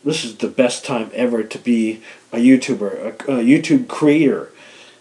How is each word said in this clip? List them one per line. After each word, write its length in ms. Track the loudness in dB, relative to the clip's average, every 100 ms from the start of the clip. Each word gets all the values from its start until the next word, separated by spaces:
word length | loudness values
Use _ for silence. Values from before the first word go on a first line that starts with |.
this 180 | -4 -4
is 140 | -8 -8
the 120 | -6
best 360 | 0 0 -2
time 260 | -6 -6 -6
ever 280 | -4 -2 -2
to 160 | -6 -8
be 440 | -2 0 0 -6 -14 -20 _
a 60 | 2
YouTuber, 880 | 4 4 2 -4 -4 -6 -10 -8 -4
a, 60 |
a 100 | 0
YouTube 460 | 4 4 4 0 0
creator. 600 | 0 2 4 2 0 -8 -18 -20 -20 -20 _